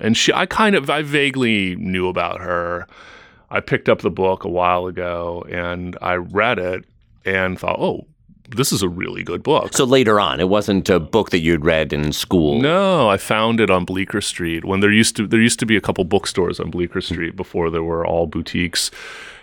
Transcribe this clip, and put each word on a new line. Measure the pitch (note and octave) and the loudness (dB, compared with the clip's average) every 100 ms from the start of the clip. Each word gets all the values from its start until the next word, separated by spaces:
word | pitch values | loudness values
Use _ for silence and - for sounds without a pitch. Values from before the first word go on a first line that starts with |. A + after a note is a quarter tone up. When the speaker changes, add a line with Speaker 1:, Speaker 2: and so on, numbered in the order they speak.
Speaker 1:
And | A2 A2+ | 0 2
she, | - | 2
I | C3+ F#3 | 0 0
kind | - A3 | 2 2
of, | F#3 C#3 | 2 0
I | D3+ | -2
vaguely | D3 D3 C#3 C3 A#2 G#2+ F#2 F2 | 0 0 0 0 0 2 0 -4
knew | F2 F#2 F#2 | -4 -2 0
about | F2+ F2 F2+ | 0 -2 -4
her. | F2 F2 F2 F2 - - - - - _ - | -4 -2 -2 -6 -10 -20 -20 -20 -20 _ -6
I | G2+ | -4
picked | - C3+ - | -2 0 2
up | G#2+ | 0
the | G#2+ | 0
book | F#2 F#2 F#2+ | 0 0 0
a | F#2+ | -2
while | F2 F2 F2+ F#2 | 0 2 2 -2
ago | F2 F2+ F2 F2 F2 - | -6 -6 -6 -6 -8 -8
and | F2+ F2 F2 F2+ - | -6 -6 -6 -8 -6
I | F2+ | -2
read | F2+ F2 F#2+ A2+ G#2 | -2 -2 0 0 0
it | F2+ F#2 - _ _ _ | -2 -6 -10 _ _ _
and | F#2+ F#2+ F#2 F2+ | -2 0 0 -2
thought, | F2 F2 | -2 0
"Oh, | F3+ E2 - _ _ - - | -2 -4 -10 _ _ -20 -8
this | G#2+ C3 | -2 0
is | A#2 | 0
a | F#2 | -2
really | F2 F#2 F#2 | -2 -8 -8
good | F2+ F2+ | -8 -4
book." | B2 D3+ - | 0 0 2
Speaker 2:
So | - | 0
later | B2+ C3+ A2 G#2 | 4 4 6 4
on, | F2+ C2 | 2 2
it | F#2 | 2
wasn't | G#2 G#2+ F#2+ F2 | 2 2 2 4
a | F2+ | 2
book | D2+ A2 F#2+ | 4 0 2
that | F#2 | 2
you'd | D#2+ E2 | 2 2
read | D#2 D#2+ D2 | 4 2 2
in | D2 D2+ | 0 -2
school? | D2 - F2+ D2+ D2 | -2 0 2 4 2
Speaker 1:
No, | C#3 F3+ G3 E3+ A2 | 2 2 2 4 4
I | G2 | 2
found | - A2 A2+ A2+ | 0 0 2 2
it | G2+ | 4
on | F#2 | 2
Bleecker | F2 F#2+ F#2+ G#2+ | 0 -4 -2 -4
Street | - - E2 E2 | -4 -4 -4 -4
when | F2+ F#2+ | -2 2
there | G#2 | 4
used | G#2+ A2+ - | 4 4 0
to, | G2+ | 0
there | A2+ | 4
used | A#2 - | 2 2
to | A2+ | 0
be | G#2 | 0
a | |
couple | - G2 | 0 -2
bookstores | E2+ G2 - - E2+ E2+ | 0 0 0 -2 -2 -2
on | E2 | -6
Bleecker | F2 F2 F#2+ | -4 -4 -4
Street | - E2+ E2 F#2 | -6 -6 -6 -8
before | F2+ F2+ E2 | -6 -4 -2
there | E2 | -2
were | E2 E2 E2+ | -2 -2 0
all | E2+ E2 | 0 -2
boutiques. | E2+ - F#2 F2 - - - - - - - | -4 -4 -4 -2 -2 -6 -8 -16 -16 -18 -20